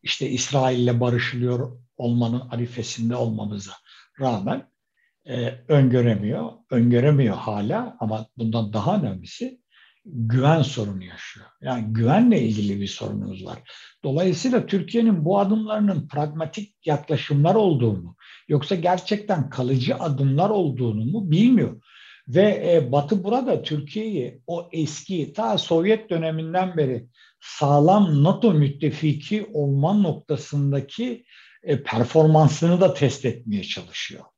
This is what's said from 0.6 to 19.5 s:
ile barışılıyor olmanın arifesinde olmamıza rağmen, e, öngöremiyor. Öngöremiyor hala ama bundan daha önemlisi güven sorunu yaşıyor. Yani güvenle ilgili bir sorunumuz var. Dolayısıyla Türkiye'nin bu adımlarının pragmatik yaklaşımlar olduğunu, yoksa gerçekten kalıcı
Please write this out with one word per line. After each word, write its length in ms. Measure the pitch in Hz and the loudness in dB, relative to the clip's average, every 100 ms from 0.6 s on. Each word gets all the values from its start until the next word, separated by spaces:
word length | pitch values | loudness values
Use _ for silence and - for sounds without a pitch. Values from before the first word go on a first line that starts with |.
| 131 123 | 2 2
ile 200 | 123 117 | 2 2
barışılıyor 800 | 123 120 - 123 123 123 117 - _ - | 2 0 -2 -4 -2 -2 -6 -12 _ -6
olmanın 520 | 120 120 117 120 - | -2 0 0 -2 -6
arifesinde 640 | 120 120 - 110 - 117 123 | -6 -6 -6 -10 -4 -4 -2
olmamıza 560 | 117 110 104 101 101 - _ - _ - | -4 -4 -8 -10 -12 -20 _ -20 _ -6
rağmen, 500 | 131 110 101 - - _ _ _ _ _ - | -4 -2 -4 -6 -10 _ _ _ _ _ -10
e, 280 | 123 117 - - | -6 -6 -8 0
öngöremiyor. 840 | 147 131 127 120 101 104 107 240 - _ | 4 4 4 2 2 -2 -4 -8 -12 _
Öngöremiyor 640 | 127 120 120 139 143 120 98 | 2 4 4 4 4 2 0
hala 640 | - 104 104 208 247 - | -6 -4 -4 -4 -6 -8
ama 280 | 110 110 113 - | -6 -6 -10 -6
bundan 360 | 113 113 107 | -4 -2 -2
daha 260 | 107 113 202 | -2 0 0
önemlisi 640 | 127 92 87 - 254 254 _ _ _ _ - | -2 -6 -14 -10 -12 -12 _ _ _ _ -14
güven 560 | 135 113 127 139 165 | -6 0 2 4 2
sorunu 420 | 135 - 104 95 | 0 -2 -6 -8
yaşıyor. 420 | 90 - - 92 - _ | -12 -16 -18 -20 -20 _
Yani 320 | 131 123 107 | -8 -6 -4
güvenle 480 | 110 117 185 247 185 | 0 2 4 4 4
ilgili 400 | 113 107 104 101 | 2 -2 -2 -4
bir 60 | 98 | -6
sorunumuz 580 | - 104 101 98 95 95 | -8 -8 -8 -8 -12 -14
var. 140 | - - - - _ | -16 -18 -20 -20 _
Dolayısıyla 600 | 143 143 185 165 262 240 - | -4 0 0 0 0 0 0
Türkiye'nin 600 | 196 - 233 226 180 151 | -4 0 2 2 2 2
bu 140 | 196 | 2
adımlarının 680 | 196 220 214 214 208 170 - | 2 0 -2 0 0 0 -4
pragmatik 760 | 143 151 151 160 - 208 _ - | -4 -4 -6 -8 -8 -14 _ -4
yaklaşımlar 680 | 143 - 147 - 143 156 214 | -4 -2 -4 0 2 4 4
olduğunu, 600 | 202 143 117 95 85 - - - - | 4 2 2 0 -8 -20 -20 -20 -2
yoksa 280 | 147 - 185 | -2 0 -2
gerçekten 720 | 170 180 - 208 - 175 | 0 0 -2 -4 -2 -2
kalıcı 460 | - | -2